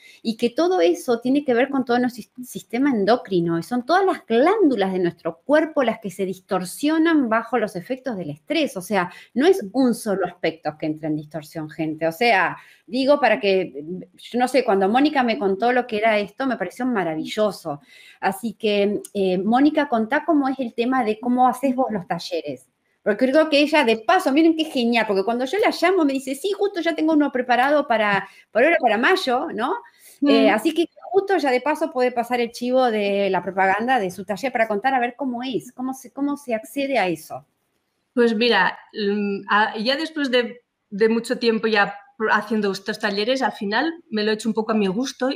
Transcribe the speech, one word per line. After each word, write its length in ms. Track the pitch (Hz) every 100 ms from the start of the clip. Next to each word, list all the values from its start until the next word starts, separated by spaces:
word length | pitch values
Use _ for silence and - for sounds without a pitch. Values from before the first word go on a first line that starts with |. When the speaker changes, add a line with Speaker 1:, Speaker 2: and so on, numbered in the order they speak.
| - -
Speaker 1:
Y 160 | - 220
que 100 | 240
todo 320 | 233 349 370
eso 400 | 339 339 - 233
tiene 240 | 254 277
que 80 | 294
ver 160 | 233 277
con 160 | 269
todo 140 | 254 240
nuestro 240 | 247 240
sis-, 260 | - - 247
sistema 400 | 190 - 233 285
endocrino, 720 | 233 190 247 - 185 170 170
y 40 |
son 220 | 165 247
todas 220 | 247 359 381
las 180 | 320
glándulas 720 | - 226 311 440 320 196 196
de 60 | 185
nuestro 420 | 175 170 165 -
cuerpo 380 | - 302 320 302
las 160 | 233 220
que 120 | 202
se 140 | -
distorsionan 1040 | 190 180 - 185 180 - 294 320 330 311 240
bajo 300 | 220 226 247
los 180 | 208 180
efectos 400 | - 262 269 202
del 140 | 147
estrés. 440 | 147 - 311 277 190
O 20 |
sea, 320 | 175 202 175 - -
no 120 | 226 320
es 160 | 381 196
un 220 | 254 254
solo 320 | 220 220 190 175
aspecto 520 | - 165 156 151 151
que 80 | 160
entra 220 | 156 156
en 80 | 156
distorsión, 520 | 151 165 147 165 156
gente. 380 | - 156 151 160
O 60 |
sea, 440 | 160 240 190 160 147 - _ -
digo 340 | 240 262 285
para 180 | 233 214
que, 440 | 196 190 180 135 151 180 -
yo 240 | _ - 233
no 100 | 247
sé, 160 | 262
cuando 240 | 240 196 190
Mónica 340 | 247 294 285
me 160 | 247 220
contó 320 | 196 190 233
lo 160 | 247 240
que 120 | 208
era 200 | 226 214
esto, 280 | 202 - 269
me 100 | 226
pareció 300 | 185 - 254
maravilloso. 960 | 226 170 156 - - 214 185 160 147 _ - - -
Así 340 | 190 196 233
que, 480 | - 214 202 202 202 -
eh, 240 | 202 190 185
Mónica, 540 | 196 240 294 302 285
contá 340 | 233 220 294
cómo 240 | 302 302 269
es 100 | 269
el 120 | 240
tema 280 | - 233 262
de 160 | 214 214
cómo 300 | 240 247 254
haces 260 | 226 277
vos 140 | 254 240
los 160 | 214 -
talleres. 600 | 170 - 170 147 127 _ _ _ _
Porque 300 | 208 202 254
creo 180 | 302 311
que 80 | 285
ella, 240 | 294 302
de 140 | 240 220
paso, 340 | - 370 294
miren 240 | 277 330 320
qué 60 | 311
genial, 400 | 269 233 233 214
porque 160 | 196
cuando 200 | 196 240
yo 140 | 262 392
la 140 | 381 -
llamo 280 | 339 381
me 80 | 294
dice, 240 | 269 262 269
"Sí, 160 | 403
justo 280 | 392 403 381
ya 140 | 330
tengo 200 | 320 311
uno 180 | 311 285
preparado 560 | 254 254 240 269 294 285
para, 400 | 226 208 196 185 - _
por 100 | 214
ahora 140 | 294 330
para 160 | 247 208
mayo", 520 | 254 370 - 247 320
¿no? 220 | 202 254 480 - _ - -
Speaker 2:
Mm. 80 | 285
Speaker 1:
Eh, 220 | 277 269
así 220 | 220 320
que 140 | 320 330 _ -
justo 260 | 392 392 370
ya 140 | 285
de 100 | 247
paso 300 | 285 302 320
puede 220 | 254 247
pasar 280 | 247 226 247
el 120 | 233
chivo 400 | - 247 254 254
de 360 | 214 202 202 196
la 140 | 185
propaganda 560 | 185 185 190 196 240 262
de 140 | 190
su 120 | 175
taller 280 | 202 196 269
para 160 | 240 220
contar 260 | 202 262
a 60 | 262
ver 160 | 240 -
cómo 260 | 269 240
es, 300 | 254 214 247
cómo 220 | - 262
se, 180 | 262 240
cómo 240 | - 285 277
se 180 | -
accede 420 | 220 220 285 277 254
a 120 | 185
eso. 360 | 156 - 127 _ _ _ _ _ _ _
Speaker 2:
Pues 220 | 240 233 214
mira, 420 | 240 202 175 - -
mm, 480 | - 202 208 202 196 -
a, 280 | 208 214 220
ya 180 | 220 277
después 340 | 311 311 277
de, 300 | 247 220 196 _ _ _
de 180 | 196 220
mucho 320 | 226 233 254
tiempo 260 | 233 220 226
ya 300 | 214 196 - - -
pr-, 140 | 214
haciendo 400 | 214 208 220 202
estos 300 | 190 - 208
talleres, 420 | 214 196 214 262
al 80 | 226
final 420 | - 202 220 320 330 -
me 120 | 214
lo 80 | 214
he 40 |
hecho 140 | 220 226
un 60 |
poco 160 | 220 220
a 60 | 220
mi 100 | 196
gusto 440 | 190 262 - 254